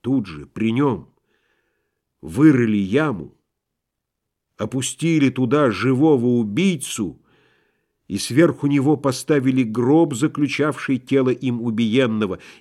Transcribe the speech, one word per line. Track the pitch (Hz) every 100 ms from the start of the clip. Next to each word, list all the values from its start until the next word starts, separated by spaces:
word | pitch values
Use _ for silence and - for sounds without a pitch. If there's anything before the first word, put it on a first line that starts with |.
Тут | 117 135
же | 104 76 -
при | - 113
нем | 117 143 98 - _ _ _ _ _ _ _ _ _ _ _
вырыли | 71 90 156 131 117 104
яму, | 95 123 156 98 65 _ _ _ _ _ _ _ _ _ _ _ _ _
опустили | 107 131 131 - 165 160 135
туда | 127 127 147 135
живого | 95 120 127 160 139
убийцу | 123 120 107 107 190 165 - - 92 65 _ _ _ _ _ _ _ _ _
и | 98
сверху | - 120 170 -
него | 143 143 135 147
поставили | 139 131 - 147 131 131
гроб, | 117 110 123 160 160
заключавший | 120 147 147 143 - 147 135 - 131
тело | - 135 127
им | 123 131 120
убиенного, | 120 110 113 123 123 110 104 92 - -